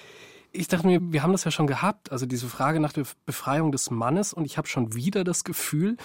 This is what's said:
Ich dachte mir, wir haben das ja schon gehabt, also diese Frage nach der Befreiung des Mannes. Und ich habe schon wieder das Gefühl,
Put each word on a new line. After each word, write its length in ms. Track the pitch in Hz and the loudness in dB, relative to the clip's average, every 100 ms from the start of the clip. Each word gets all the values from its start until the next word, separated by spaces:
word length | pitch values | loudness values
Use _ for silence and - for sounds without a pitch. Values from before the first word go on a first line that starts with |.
| - - - - _ | -20 -20 -20 -20 _
Ich 160 | - 170 | -8 0
dachte 180 | 180 180 | 2 6
mir, 140 | 180 | 6
wir 220 | 175 156 | 4 2
haben 80 | 147 | 4
das 140 | 190 - | 2 2
ja 60 | |
schon 160 | - 151 | 2 2
gehabt, 440 | 131 185 214 - | 2 0 -2 -6
also 140 | 131 127 | -6 -4
diese 240 | 127 120 | -4 -6
Frage 320 | - 156 160 | -2 0 2
nach 100 | 151 | 0
der 140 | - 139 - - | 0 -6 -8 -10
Befreiung 460 | 143 - 143 160 | -8 -2 0 2
des 180 | 135 - | 0 -2
Mannes. 440 | 117 117 165 202 | -2 0 0 -2
Und 100 | - | -4
ich 140 | 147 - | -4 -4
habe 100 | - | -4
schon 280 | - 117 113 | -2 -2 -2
wieder 280 | 143 202 | -2 0
das 220 | 180 170 - | 0 -2 -4
Gefühl, 500 | 165 - 151 185 233 | -6 -2 0 0 -2